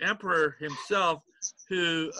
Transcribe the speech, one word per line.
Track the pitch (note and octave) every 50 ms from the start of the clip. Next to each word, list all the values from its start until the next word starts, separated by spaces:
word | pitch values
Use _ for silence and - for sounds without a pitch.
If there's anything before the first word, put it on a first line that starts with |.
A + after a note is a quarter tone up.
| E3+
emperor | G3 G#3+ - G3+ F#3 F3 D#3+ D#3 C#3+ C#3 -
himself | D3+ D3+ C#3+ - - - G3+ G3 F3+ E3+ D#3+ D#3 - _ _ - - - - - -
who, | - F#3+ F3+ F3 E3+ E3 D#3+ D#3+ D3 -